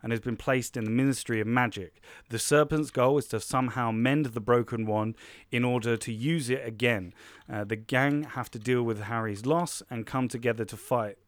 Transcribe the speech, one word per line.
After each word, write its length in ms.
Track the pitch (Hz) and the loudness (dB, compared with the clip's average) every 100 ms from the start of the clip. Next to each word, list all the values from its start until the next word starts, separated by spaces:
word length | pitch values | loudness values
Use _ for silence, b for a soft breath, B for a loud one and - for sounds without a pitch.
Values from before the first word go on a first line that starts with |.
and 100 | 117 | -4
has 80 | 117 | -2
been 160 | 123 117 | -2 -2
placed 400 | - 131 120 127 | 0 0 0 -4
in 80 | |
the 60 | 110 | 0
Ministry 500 | 117 135 131 - 110 | 2 4 2 0 -2
of 60 | 107 | 2
Magic. 560 | 123 120 101 90 - B B - | 2 2 -2 -12 -16 B B -8
The 100 | 92 | -4
serpent's 500 | - 147 147 156 143 | 4 4 6 2 0
goal 260 | 135 127 143 | 2 4 4
is 80 | - | 0
to 120 | 113 | -4
somehow 520 | - 131 127 127 117 | -2 0 0 0 0
mend 340 | 113 123 143 139 | 2 2 2 0
the 140 | 117 | -2
broken 440 | 110 120 113 117 | 4 4 4 -2
wand 320 | 107 107 107 113 B B B | 0 0 0 -4 B B B
in 140 | 120 | 0
order 320 | 123 123 113 113 | 2 2 2 0
to 160 | - | -2
use 380 | 110 131 170 123 | -2 0 0 0
it 160 | 131 120 | -2 -4
again. 480 | 110 120 110 90 B B B - | 0 2 2 -4 B B B -8
Uh, 140 | 107 | -6
the 120 | 104 110 | -4 -6
gang 480 | 110 127 139 147 | 0 2 2 2
have 260 | 147 131 117 | -2 -6 -8
to 80 | 117 | -6
deal 240 | 110 123 | 0 2
with 200 | 117 107 | 0 -2
Harry's 440 | 104 117 110 101 120 | -4 -4 -4 -2 0
loss 340 | 165 175 - - | 0 0 -6 -10
and 160 | 120 110 | -10 -4
come 220 | 135 127 | -2 -2
together 380 | 120 120 113 110 | -2 -2 0 -4
to 100 | 107 | -8
fight 400 | - 123 107 101 | -2 -2 -2 -8